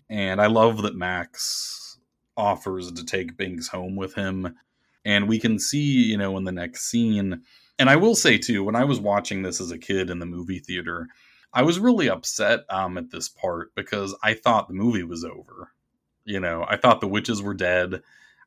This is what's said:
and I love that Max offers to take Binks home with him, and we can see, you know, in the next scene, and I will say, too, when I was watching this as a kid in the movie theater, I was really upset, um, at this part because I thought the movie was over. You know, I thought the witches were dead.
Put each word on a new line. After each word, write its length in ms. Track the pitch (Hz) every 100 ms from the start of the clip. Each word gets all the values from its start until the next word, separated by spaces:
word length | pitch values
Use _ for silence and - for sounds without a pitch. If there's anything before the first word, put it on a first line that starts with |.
| _
and 320 | 107 95 98
I 60 | 104
love 340 | 113 113 107
that 140 | 104 90
Max 1000 | 90 90 85 - - - - - - - _ _ _ -
offers 560 | 101 92 98 92 87
to 140 | 85 82
take 320 | 95 87 85
Binks 320 | 92 85 82
home 260 | 92 92 98
with 200 | 92 -
him, 380 | 98 95 90 - _ _ _ _ 107
and 240 | 101 101
we 100 | 110
can 180 | 113 107
see, 460 | - 147 143 131
you 140 | 110 104
know, 180 | 98 95
in 80 |
the 80 | 92
next 380 | 90 85 - -
scene, 520 | 117 113 104 98 85 - _ _ -
and 100 | 135
I 60 | 151
will 200 | 220 220
say, 220 | 156 107
too, 280 | - 101 98
when 100 | 117
I 80 |
was 160 | 139 117
watching 440 | 101 101 - 98
this 180 | 95 85
as 100 | 87
a 60 | 82
kid 320 | - 95 90
in 100 | 87
the 60 | 87
movie 340 | 87 85 90
theater, 480 | - 90 85 85 82 _ _ _ _
I 80 | 127
was 180 | 151 170
really 300 | 240 226 127
upset, 520 | 92 - - 104 113 -
um, 280 | 95 92 90
at 120 | 82
this 200 | 82 -
part 440 | - 92 85 -
because 420 | - - 104 98 -
I 120 | 110
thought 340 | 113 123 110 98
the 60 |
movie 300 | 95 117 104
was 200 | 85 82
over. 480 | 82 - - - 90 _ _ _ _ _ 107
You 140 | 98
know, 260 | 87 82 -
I 80 | 107
thought 240 | 127 110
the 60 | 101
witches 340 | 104 107 104
were 120 | 101
dead. 480 | 95 90 90 90 90 - _ _ _